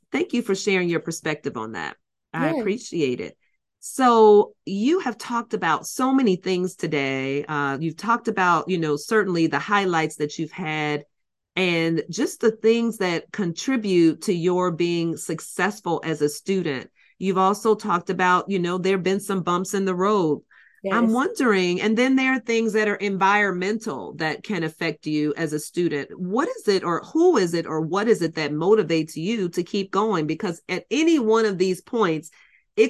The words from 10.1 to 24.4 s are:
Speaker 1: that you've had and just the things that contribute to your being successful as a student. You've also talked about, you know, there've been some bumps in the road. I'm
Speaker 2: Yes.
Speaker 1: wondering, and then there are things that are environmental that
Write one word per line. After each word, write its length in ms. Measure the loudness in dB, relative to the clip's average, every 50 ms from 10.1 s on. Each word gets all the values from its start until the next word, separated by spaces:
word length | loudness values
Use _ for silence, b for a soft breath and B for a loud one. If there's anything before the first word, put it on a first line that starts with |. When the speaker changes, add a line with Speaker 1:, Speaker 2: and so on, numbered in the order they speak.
| -4
Speaker 1:
that 220 | -6 -6 -6 -4 -6
you've 140 | -8 -8
had 520 | -8 -8 -8 -6 -4 -4 -2 -2 -4 -4 -6 _ _ _ _ _ _ _ _ _ -4
and 460 | -2 0 2 2 2 2 0 0 -2 -4 -6
just 320 | -4 -4 -4 -4 -2 0
the 120 | 0 0
things 460 | 2 2 2 4 4 4 2 -2 -2 -2
that 320 | -2 -2 -2 -4 -6 -8
contribute 920 | -6 -4 -4 -4 -4 -4 -2 -2 -2 0 0 2 4 6 6 6 4 2
to 100 | -2 -2
your 380 | -2 0 0 0 2 2 0 0
being 460 | 0 0 0 0 0 0 0 -2 -4
successful 840 | -6 -6 -6 -8 -8 -8 -10 -4 -2 -2 -2 -2 -4 -6 -4 -4 -4 -2
as 180 | -4 -2 0
a 60 | 0 -2
student. 600 | -2 -4 -4 -2 -2 -2 -2 -2 -4 -6 -8 -14 _ b b b b b
You've 180 | -4 -2 2
also 380 | 2 2 2 2 2 2 2 2
talked 360 | 2 0 -2 -2 -2 -2 -4
about, 380 | -2 0 2 4 4 2 0 -2
you 120 | -2 -2
know, 180 | -2 -2 -2 -2
there've 240 | 0 0 0 0
been 180 | 0 0 -2 -2
some 220 | -2 -4 -4 -2
bumps 320 | -2 0 -2 -2 -2 -2 -2
in 100 | -2 -2
the 100 | -2 0
road. 480 | 0 0 2 2 2 2 0 0 -2 _ b b b b b b b b -2
I'm 140 | 0 2 2 2
Speaker 2:
Yes. 40 |
Speaker 1:
wondering, 680 | 2 2 0 -2 -2 0 0 2 2 2 2 2 0 0
and 120 | 0 0 2
then 220 | 2 2 2 2
there 160 | 2 2 2
are 80 | 0 -2
things 320 | -2 0 0 0 0 2
that 160 | 0 0 0 0
are 60 | -2
environmental 1200 | -2 -2 -4 0 2 2 4 4 4 2 2 0 -2 -2 -2 -2 -4 -4 -6 -8 -8 -10 -10 -8
that 280 | -6 -4 -4 -4 -6